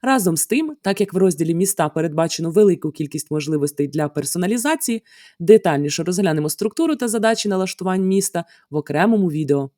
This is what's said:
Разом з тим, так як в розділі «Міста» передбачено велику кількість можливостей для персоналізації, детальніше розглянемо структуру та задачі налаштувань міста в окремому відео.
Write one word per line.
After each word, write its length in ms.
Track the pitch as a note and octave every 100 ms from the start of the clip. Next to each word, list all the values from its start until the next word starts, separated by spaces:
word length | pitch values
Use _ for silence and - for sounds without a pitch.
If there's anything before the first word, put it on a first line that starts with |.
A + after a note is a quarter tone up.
Разом 340 | A#3+ C4+ F#3 E3
з 100 | -
тим, 300 | A#3+ D#4 D4
так 180 | - G3
як 140 | G3
в 20 | F3+
розділі 380 | F#3+ D3+ E3
«Міста» 340 | E3+ F#3+ - D#3
передбачено 600 | D#3+ D#3+ D3+ E3 - E3
велику 400 | E3+ G#3 F#3 D#3
кількість 400 | - D3 D#3 -
можливостей 580 | D3+ D3 D#3 D3 - C#3+
для 200 | D3 D3
персоналізації, 920 | D3+ C#3+ E3+ F3+ A#3+ B3 D#4+ - A3+ _ - - _
детальніше 640 | E3+ A3 F#3 C#3+ D3 D3
розглянемо 480 | E3 F3+ G3 D#3 D3+
структуру 460 | - G#3+ - D#4+ D#4
та 120 | A#3+
задачі 400 | A3 A3 A3+ G#3
налаштувань 580 | F#3+ F#3 - F#3 F#3 F#3
міста 380 | F#3+ F#3+ F3 E3+ _ _
в 60 | D3
окремому 540 | D3 D3 G3 A3+ F#3
відео. 400 | D#3 D3+ C#3+ C3+